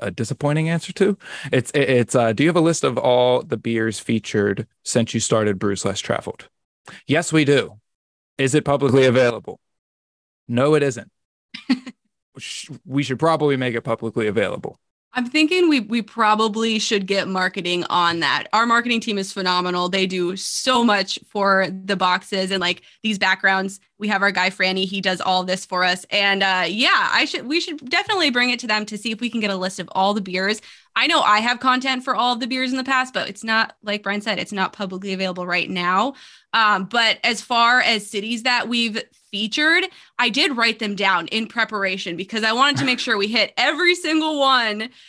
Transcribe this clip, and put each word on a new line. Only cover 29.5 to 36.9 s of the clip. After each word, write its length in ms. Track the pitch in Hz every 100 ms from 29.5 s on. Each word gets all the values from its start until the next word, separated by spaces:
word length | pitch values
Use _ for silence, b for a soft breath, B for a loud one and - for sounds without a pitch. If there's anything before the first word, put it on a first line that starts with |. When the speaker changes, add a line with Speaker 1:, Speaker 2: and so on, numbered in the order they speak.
Speaker 2:
a 40 | 190
list 220 | 185 190
of 100 | 165
all 220 | 185 196
the 60 | 208
beers. 400 | 185 185 196 226 B B B 220
I 100 | 285
know 140 | 320
I 180 | - 208
have 220 | 233 247
content 420 | 254 254 269 262
for 120 | 262 214
all 160 | 247
of 60 | 240
the 60 | 247
beers 240 | 262 254
in 40 | 262
the 80 |
past, 300 | 262 262 254
but 140 | 196 -
it's 160 | -
not, 320 | 226 226 226 _
like 180 | 208 208
Brian 180 | 196 208
said, 200 | 214 190
it's 120 | 175
not 200 | 202 190
publicly 400 | - 196 185 196
available 340 | 190 185 180 180
right 240 | 175 -
now. 440 | 185 180 185 262 B B B B
Um, 320 | 226 214 190
but 340 | 190